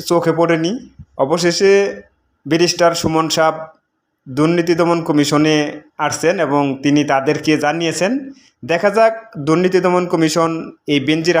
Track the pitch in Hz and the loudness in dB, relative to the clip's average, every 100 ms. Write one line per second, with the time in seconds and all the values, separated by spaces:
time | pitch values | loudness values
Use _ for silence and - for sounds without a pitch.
0 | - 170 165 156 170 165 165 247 - - | -2 0 2 0 2 0 -2 -6 -10 -20
1 | - - 135 170 175 170 196 196 202 - | -12 -4 -2 0 0 2 4 4 2 -6
2 | - _ _ _ 139 165 175 - 170 170 | -16 _ _ _ -2 0 2 2 0 2
3 | 160 160 160 160 160 156 - - _ _ | -2 0 0 0 0 -2 -8 -20 _ _
4 | _ _ - 131 160 175 170 165 170 170 | _ _ -8 -2 0 2 2 0 2 0
5 | 160 147 143 147 156 151 147 - - - | 0 0 2 2 2 2 -2 -8 -14 -6
6 | 147 143 156 190 151 143 143 131 143 147 | -6 -2 -2 0 0 0 0 -2 0 0
7 | 147 135 139 151 156 151 147 160 165 156 | 2 0 0 -2 0 0 0 -2 -4 -2
8 | 185 269 - - _ _ 127 170 202 202 | -2 -4 -8 -16 _ _ -4 0 0 2
9 | 220 - - 151 143 160 185 185 185 180 | 2 0 -10 -6 0 2 2 2 2 0
10 | 175 175 160 170 165 160 - - - 143 | 0 0 0 2 0 -2 -10 -12 -2 -2
11 | 127 160 160 165 | 0 0 0 0